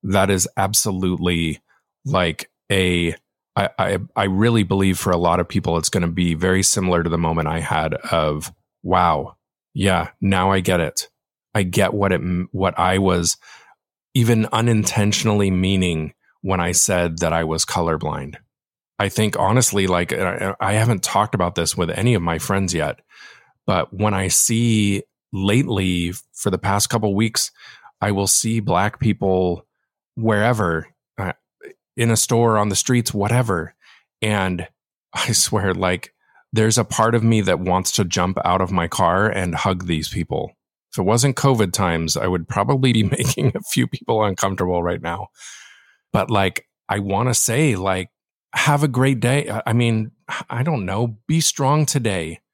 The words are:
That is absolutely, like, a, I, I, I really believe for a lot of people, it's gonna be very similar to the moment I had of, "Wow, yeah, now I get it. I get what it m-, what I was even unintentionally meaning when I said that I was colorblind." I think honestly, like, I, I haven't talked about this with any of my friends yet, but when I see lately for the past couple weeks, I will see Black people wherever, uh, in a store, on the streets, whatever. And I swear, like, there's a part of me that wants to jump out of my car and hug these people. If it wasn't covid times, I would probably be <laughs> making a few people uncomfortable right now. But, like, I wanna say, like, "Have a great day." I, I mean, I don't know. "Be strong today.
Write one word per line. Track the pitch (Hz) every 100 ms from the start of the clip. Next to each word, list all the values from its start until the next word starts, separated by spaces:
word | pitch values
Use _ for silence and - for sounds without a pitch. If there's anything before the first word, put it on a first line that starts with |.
That | 87 95 95
is | 98 90 -
absolutely, | 98 107 110 95 92 90 90 87 82 78 _ _ _ _
like, | 143 95 87 78 - _ _
a, | 98 92 87 85 78 _ _ _ -
I, | 98 -
I, | 95 95 104
I | -
really | 101 95 113 117
believe | 92 98 98 90
for | -
a | 87
lot | 85 87
of | 87
people, | - 87 85
it's | 80
gonna | 98 85
be | 82 87
very | 80 92 92
similar | 95 - 92 87
to | 85
the | 82
moment | 85 82 78
I | 82
had | 82 87 80
of, | - - 85 78 76 76 - _ _
"Wow, | 90 87 87 78 64 - _ _ _
yeah, | 78 95 90 80 _
now | 95 95 95
I | 95
get | 90 90
it. | 80 - - _ _ _ _
I | 110
get | 92 87 92
what | 104 98
it | 90
m-, | 90 90 90
what | - 95 -
I | 90 95
was | 95 92 85 - - - - _ _ _ _
even | - 117 113 110
unintentionally | 117 117 110 104 - 104 101 113 104 98
meaning | 92 92 95 92 80 80 _ _ _
when | 95 92
I | 87
said | 87 - 90 87 82
that | 85
I | 82
was | 80 80
colorblind." | - 92 85 78 78 73 69 78 _ _ _ _ _ _
I | 101
think | - 107 85
honestly, | 95 117 123 101 95
like, | 90 87
I, | - 95 - 95 98
I | 98
haven't | 107 110 104
talked | - 98 104
about | 101 90
this | - 82 -
with | 85
any | - 110
of | 113
my | 85 82
friends | - 98 95
yet, | 87 73 - _ - - - _ _ -
but | 92 76
when | 92 107
I | 98 95
see | - - 117 120 110 104 98 - _ _
lately | 98 95 113 139 101 95 90 85 90 -
for | - -
the | 90
past | 101 101 -
couple | 120 107
weeks, | 98 113 - - _ - - - _
I | 104
will | 98 98
see | - 117 113
Black | 101 87 101 -
people | 110 98 98 92 90 87 - _ _ _ _ -
wherever, | 113 104 110 117 92 82 78 _ _ -
uh, | 95 - _ _ - - _ -
in | 117
a | 110
store, | - 117 117 110
on | 104
the | 95
streets, | - 123 113
whatever. | 107 104 120 120 90 80 _ - - _ _
And | 110 104 95 87 92 _ _ _ _
I | - -
swear, | 110 - 110 98
like, | 90 92 90 - _ _ _ _
there's | 113 110 110
a |
part | 113 - 113 117
of |
me | 113 113
that | 95 85
wants | 90 92 92
to | -
jump | 92 92 90 95
out | - 92
of | 92
my | 92 85
car | - 90 90 107
and | 98 90 82
hug | 101 92 90
these | 80 78
people. | - 82 73 69 - _ _ _
If | -
it |
wasn't | 92 117 139
covid | 123 139 127 101
times, | - 92 85 82 -
I | 90
would | 90 82
probably | - 101 139 131
be | 117
<laughs> | 98 -
making | - - 139 -
a |
few | - - 120
people | - - 110
uncomfortable | 107 92 98 95 90 87
right | 87 85
now. | 85 87 95 _ - - - - _ _ _
But, | - -
like, | 107 98 - _ _ _
I | 101
wanna | 101 98 123
say, | 120 - 120 156
like, | 98 95 92 92 _ _ _ _
"Have | - - 143
a | 147
great | 123 135 131
day." | 117 139 -
I, | 107 -
I |
mean, | 117 120 113 110 _ - - -
I | 120
don't | 139 147
know. | 95 98 120 107 _
"Be | 160
strong | 160 - 135 151 151
today. | 143 113 95 80 82 _